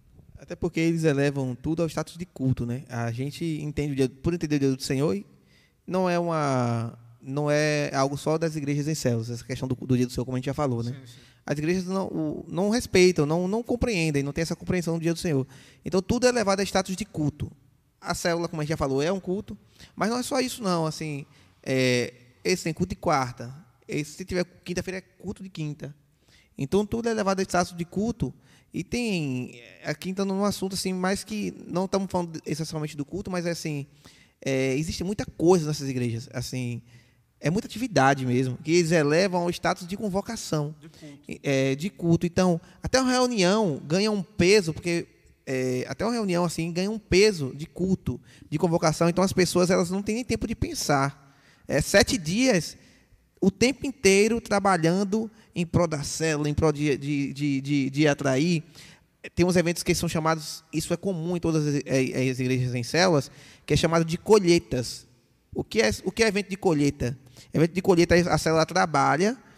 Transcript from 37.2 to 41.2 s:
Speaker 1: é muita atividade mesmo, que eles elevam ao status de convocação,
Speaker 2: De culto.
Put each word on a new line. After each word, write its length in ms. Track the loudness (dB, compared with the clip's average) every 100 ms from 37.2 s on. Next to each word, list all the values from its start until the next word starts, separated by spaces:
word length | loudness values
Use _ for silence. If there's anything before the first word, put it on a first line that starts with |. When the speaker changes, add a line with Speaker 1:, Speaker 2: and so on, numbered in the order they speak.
| _ _
Speaker 1:
é 100 | -2
muita 180 | -2 -4
atividade 560 | -8 -2 4 4 4 2
mesmo, 300 | 0 0 -4
que 160 | 2
eles 180 | 2 4
elevam 520 | 4 4 4 2 0
ao 80 | -2
status 360 | -2 -4 -4 -6
de 100 | -6
convocação, 800 | -4 -4 -4 -8 -4 -2 -2 -8
Speaker 2:
De 80 | -20
culto. 520 | -20 -20 -18